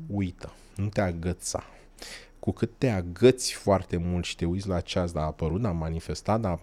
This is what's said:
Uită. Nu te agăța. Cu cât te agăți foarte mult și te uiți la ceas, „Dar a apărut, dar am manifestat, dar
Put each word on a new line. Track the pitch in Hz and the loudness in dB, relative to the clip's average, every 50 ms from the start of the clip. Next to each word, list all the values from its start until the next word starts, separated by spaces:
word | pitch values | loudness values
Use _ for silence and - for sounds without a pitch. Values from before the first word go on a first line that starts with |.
| 160 | -10
Uită. | 160 101 101 95 90 - - - - - - - - - | -4 -2 -2 -2 -2 -4 -8 -14 -16 -16 -16 -20 -12 -6
Nu | - 101 | -4 -4
te | 104 - 104 | -2 0 0
agăța. | 101 90 85 82 82 90 87 - - - - - - - - - - - - - - - - - - - - - | 0 0 0 -2 -2 -2 -2 -2 -4 -6 -6 -6 -6 -10 -18 -20 -20 -20 -20 -18 -16 -16 -16 -18 -18 -20 -14 -8
Cu | - 104 | -4 -4
cât | - - - - - | -2 -2 -2 -4 -2
te | - 139 127 | 0 0 2
agăți | 107 92 87 87 85 - 110 131 127 - - - - | 2 2 -2 -4 2 8 8 8 8 6 0 -6 -6
foarte | - - - 98 92 92 - 90 | -2 2 4 4 4 4 0 -2
mult | 87 85 87 87 87 82 | -2 0 0 0 0 -2
și | - - | -4 -4
te | - 85 | -2 0
uiți | 85 90 98 95 | 0 0 0 -2
la | 98 90 82 | -2 -2 -2
ceas, | - - - 95 87 85 | -2 -2 0 0 0 0
„Dar | 80 78 78 | 0 -2 -2
a | |
apărut, | 78 78 - 85 78 80 104 | -2 -2 -2 -2 0 0 0
dar | 123 104 | 0 0
am | 87 | -2
manifestat, | 82 78 80 80 80 - - 78 - - - 107 113 | -2 -2 -4 -4 -6 -6 -6 -8 -4 0 0 0 2
dar | 110 92 85 85 | 2 0 -2 -2